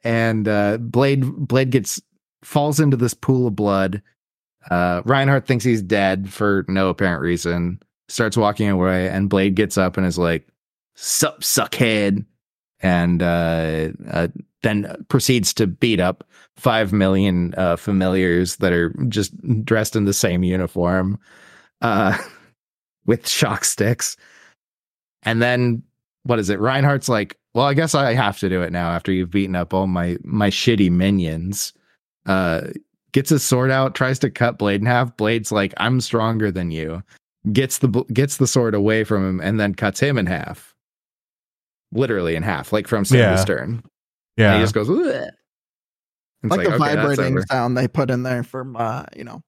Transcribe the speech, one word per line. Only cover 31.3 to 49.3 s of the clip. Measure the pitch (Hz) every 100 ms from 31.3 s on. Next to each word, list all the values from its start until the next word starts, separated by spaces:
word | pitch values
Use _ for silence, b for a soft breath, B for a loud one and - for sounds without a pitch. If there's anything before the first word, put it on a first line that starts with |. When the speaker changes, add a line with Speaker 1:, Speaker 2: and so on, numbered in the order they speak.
| 80 87 101 - _ _ _ _ _ -
Speaker 1:
Uh, | 95 90 82 - - _ _ _
gets | - 135
his | 151
sword | - 127 131
out, | 131 131 -
tries | 131 131
to | 127
cut | - 120 117
Blade | 104 101
in | 110
half. | 123 127 -
Blade's | 107 117 107
like, | 107 98 -
"I'm | 110 127
stronger | 117 113 113 113 107
than | 92 87
you." | 80 78 82 - b _ _ -
Gets | 104 135 -
the | 135
bl-, | 113 -
gets | 113 139 -
the | 131
sword | 135 117 104
away | 101 110 107
from | 104 95
him | 92
and | 87 107
then | 104
cuts | 95 104 -
him | 143 131
in | 92
half. | 87 - - - _ _ _ _ _ _ _ _ _ _ _ _
Literally | 110 131 104 85 82
in |
half, | 90 80 -
like, | 107 98
from | 110 95
stem | 127
Speaker 2:
Yeah. | 110
Speaker 1:
to | 92
stern. | 98 78 69 117 - _ _ _ _ -
Speaker 2:
Yeah. | 107
Speaker 1:
And | 92
he |
just | 107
goes, | 107 107
"Bleh." | 214 339 131 - _ _ _ _ _ _ _ _ _ _ _
It's | 110
Speaker 3:
Like | 185
Speaker 1:
like, | 175
Speaker 3:
the | -
Speaker 1:
"Okay, | 147 147
that's | 143
Speaker 3:
vibrating | 139 92 135
Speaker 1:
over." | 98
Speaker 3:
sound | 131 120 123
they | 127
put | - 131
in | 123
there | 127 123
from, | 120 131 131 117
uh, | 113 123 151 -
you |
know | 117